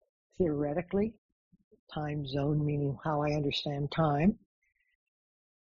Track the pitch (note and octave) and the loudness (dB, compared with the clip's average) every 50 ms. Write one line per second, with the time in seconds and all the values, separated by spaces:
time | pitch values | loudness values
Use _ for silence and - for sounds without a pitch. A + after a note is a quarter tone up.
0 | _ _ _ _ _ _ _ - F#3 D#3+ D3+ C#3+ D3 C#3+ D3 F3 F3 - - G3 | _ _ _ _ _ _ _ -2 0 0 0 0 -2 -2 -2 -4 -4 -2 -2 0
1 | G#3 A3+ - - _ _ _ _ _ _ _ _ _ _ _ _ _ - - D#3+ | 0 -2 -4 -10 _ _ _ _ _ _ _ _ _ _ _ _ _ -10 -8 -6
2 | D3+ D3 D3 D3+ C#3 C3 C3 C#3+ C#3 D3 D3+ D3+ D3 D3 D3 C#3+ C#3+ C#3 C3+ - | -4 -4 -4 -4 -4 -4 -2 0 0 2 2 2 2 0 0 0 0 -2 -2 -2
3 | - D#3+ D3+ D3 D3 D3+ D3 D3+ C#3+ C#3+ C3+ - - D3+ C#3+ C#3+ D3 C#3+ - - | -2 -2 0 0 0 0 0 0 0 0 -2 -2 -4 -4 -4 -4 -4 -2 0 2
4 | D#3+ D3+ C#3+ C#3+ D3+ G3+ A3+ - _ _ _ _ _ _ _ _ _ _ _ _ | 2 4 4 4 4 4 2 2 _ _ _ _ _ _ _ _ _ _ _ _
5 | _ _ _ _ _ _ _ _ _ _ _ _ | _ _ _ _ _ _ _ _ _ _ _ _